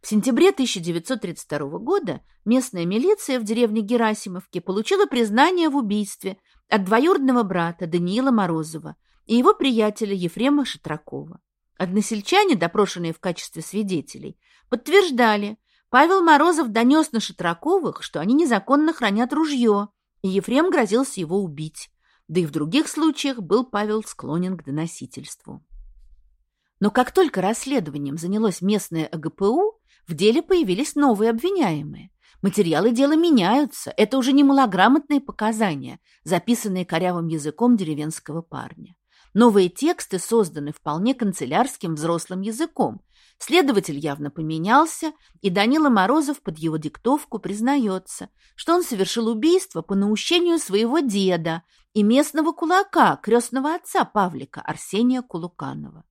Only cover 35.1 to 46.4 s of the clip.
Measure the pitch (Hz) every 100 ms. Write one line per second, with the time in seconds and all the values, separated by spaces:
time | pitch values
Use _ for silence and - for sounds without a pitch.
35.1 | 294 - - 214 220 208 143 127 127 _
36.1 | _ 156 175 - 233 214 185 175 165 180
37.1 | 175 165 160 151 - 247 233 160 143 151
38.1 | - - 160 165 139 - - - _ _
39.1 | _ _ 190 240 202 180 - 302 349 -
40.1 | 190 - 233 180 156 143 - 151 156 220
41.1 | 262 208 180 127 165 262 - 175 156 160
42.1 | 170 - 185 196 226 330 - 147 190 _
43.1 | _ _ _ - 330 285 208 175 147 151
44.1 | 143 147 - 156 160 180 262 320 - 320
45.1 | - _ _ 196 180 214 302 294 214 190
46.1 | 302 285 -